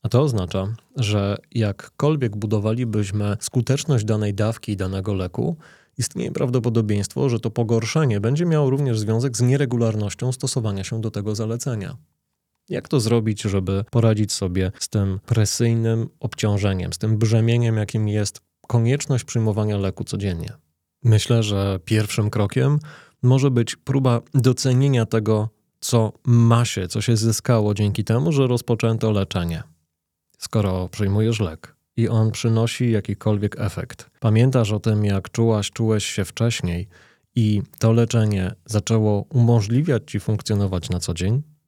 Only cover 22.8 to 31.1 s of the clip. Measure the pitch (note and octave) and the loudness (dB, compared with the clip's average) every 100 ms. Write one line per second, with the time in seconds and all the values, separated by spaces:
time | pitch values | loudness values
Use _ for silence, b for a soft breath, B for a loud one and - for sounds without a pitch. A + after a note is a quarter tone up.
22.8 | B B B B B2 C3 C#3 A#2+ A#2 - | B B B B 4 4 4 2 0 -6
23.8 | - C3+ C3 A#2 - C#3 B2 B2 C3 B2+ | -2 0 2 0 0 2 2 2 2 2
24.8 | C#3+ B2+ A2 A2+ G#2+ A2 G#2+ _ _ _ | 4 2 2 0 2 0 -2 _ _ _
25.8 | - A#2+ A2 - - A#2 A#2 A#2 A#2+ - | 0 0 0 -2 2 6 6 4 2 -2
26.8 | G2+ A2 A2 A2+ A2+ A2 - A#2 G#2 G2+ | -4 -2 0 2 2 0 2 2 2 2
27.8 | G#2 G2 G2+ D3 D#3 C#3+ C3 A#2+ - A2+ | 0 0 0 2 2 2 2 0 0 0
28.8 | A#2 A2 A2 G#2 F#2+ F#2+ E2+ D#2+ - _ | 0 0 0 0 0 -2 -4 -6 -10 _
29.8 | _ _ _ _ _ _ - A2+ G2+ F#2 | _ _ _ _ _ _ -4 -2 0 -2
30.8 | F#2 - G2+ | -6 -4 0